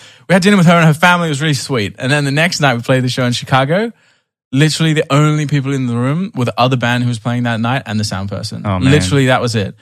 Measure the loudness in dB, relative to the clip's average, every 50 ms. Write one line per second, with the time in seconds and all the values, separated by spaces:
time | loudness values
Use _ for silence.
0 | -14 -20 -20 _ _ 0 0 2 4 4 4 6 6 6 6 6 4 4 4 4
1 | 4 2 4 2 0 -2 -4 -2 -2 -2 -2 -4 -4 -4 -2 -2 -2 -4 -6 -6
2 | -2 -2 0 0 0 0 0 0 0 0 0 0 0 0 0 -2 0 0 0 0
3 | 0 -2 -2 -2 -2 -2 -2 -4 -2 0 0 0 2 2 0 -2 -2 -4 -8 _
4 | _ _ _ _ _ _ _ _ _ _ 0 2 2 2 2 0 0 0 2 0
5 | 0 2 2 2 4 2 2 0 -2 -2 -2 -2 -2 -2 -4 -2 -2 -2 -2 -2
6 | -2 -2 -2 -2 -4 -6 -4 -4 -4 -2 0 0 0 2 2 0 0 -2 0 0
7 | -2 -2 -4 -4 -4 -4 -4 -2 -2 -2 -2 -2 -2 -2 -2 -4 -4 -4 -4 -4
8 | -4 -4 -4 -6 -6 -8 -8 -8 -8 -10 -10 -6 -4 -4 -2 0 2 2 2 2
9 | 2 2 0 2 2 2 2 0 0 -2 -2 -2 -4 -4 -8 _